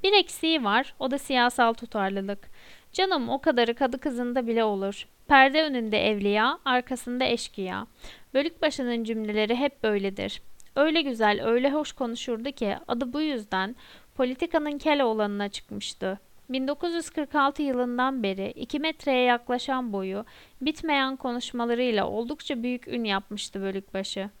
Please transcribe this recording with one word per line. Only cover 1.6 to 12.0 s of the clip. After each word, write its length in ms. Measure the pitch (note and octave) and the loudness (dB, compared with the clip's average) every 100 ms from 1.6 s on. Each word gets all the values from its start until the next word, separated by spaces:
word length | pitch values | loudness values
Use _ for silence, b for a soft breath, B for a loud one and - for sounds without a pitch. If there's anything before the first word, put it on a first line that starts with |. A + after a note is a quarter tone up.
| A#3 | 2
tutarlılık. 760 | A3+ A#3+ A3 G3 G3 G3 G3+ - B B B B | 2 -6 -2 -2 -2 -6 -8 -10 B B B B
Canım 360 | - F#4+ E4+ A#3 | 0 2 2 0
o 120 | C4 | 0
kadarı 340 | - B3 A#3 | 2 4 2
kadı 240 | A#3+ C4 C4 | 2 0 0
kızında 480 | D4+ A#3+ B3 B3+ A#3 | -4 -4 -2 -2 0
bile 180 | A3+ | 2
olur. 420 | A3 G3 G3 G3+ - _ - | 2 0 -4 -6 -14 _ 6
Perde 340 | C#4 C4+ D4 | 8 8 6
önünde 440 | D#4 B3+ A3 G#3+ G3+ | 2 0 0 2 2
evliya, 520 | G#3 G3+ G#3 A#3 E4 | 2 2 4 2 0
arkasında 600 | C#4 B3 B3 B3+ - B3 | 2 0 0 -6 -4 -2
eşkıya. 600 | B3+ A#3 - - F#3 F#3+ A3 B B B B | 0 0 -4 -8 -6 -6 -10 B B B B
Bölükbaşının 680 | C4 D4+ E4+ D#4 C#4 B3 A#3 | 0 0 0 -2 0 -2 -2
cümleleri 520 | A3 A3+ G#3+ G#3+ G#3+ A#3+ | -2 -4 -2 0 2 2
hep 260 | C#4+ - | 0 0
böyledir. 600 | A3 G#3 G3 F#3+ G3 - - - - - | 0 2 0 -4 -6 -6 -14 -18 -8 2
Öyle 260 | D4+ D#4+ | 4 4
güzel, 440 | C#4+ A3+ G#3+ G#3 A3+ | 0 2 2 4 2
öyle 240 | A#3 C4+ | 2 4
hoş 220 | D4 D4 | 0 -2
konuşurdu 580 | - | -4